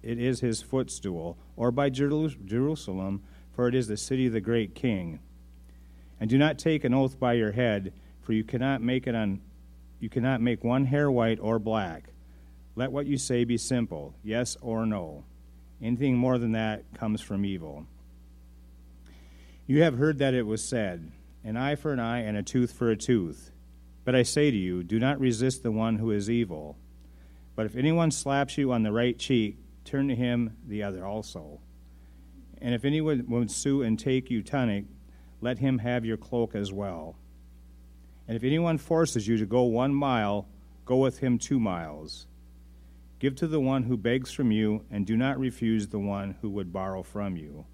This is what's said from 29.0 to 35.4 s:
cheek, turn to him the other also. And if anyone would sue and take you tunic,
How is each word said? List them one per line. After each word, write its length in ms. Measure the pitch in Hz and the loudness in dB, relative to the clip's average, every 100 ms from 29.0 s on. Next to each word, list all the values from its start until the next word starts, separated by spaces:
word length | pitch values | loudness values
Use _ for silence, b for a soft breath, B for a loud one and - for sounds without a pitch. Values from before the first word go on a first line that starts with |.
| 123 117 | 2 0
cheek, 400 | - 127 104 - - - | 2 2 2 -4 -18 -20
turn 240 | - 139 139 | -6 -2 0
to 80 | |
him 400 | 120 123 120 117 117 131 | 0 0 0 -2 -6 -10
the 160 | 104 | -6
other 220 | 101 92 | -4 -6
also. 540 | 95 107 104 90 76 73 - - B B B B B B - - | -6 -8 -8 -14 -14 -18 -20 -20 B B B B B B -20 -8
And 120 | 120 | -2
if 120 | 120 | 0
anyone 400 | 135 156 156 139 123 | 0 0 2 0 0
would 240 | 120 113 | 0 0
sue 300 | - 143 139 | -2 0 0
and 160 | 117 110 | 2 0
take 320 | 139 131 127 | 2 0 0
you 100 | 117 | -4
tunic, 440 | - 143 120 101 101 - - b b b | -2 0 0 -2 -6 -18 -20 b b b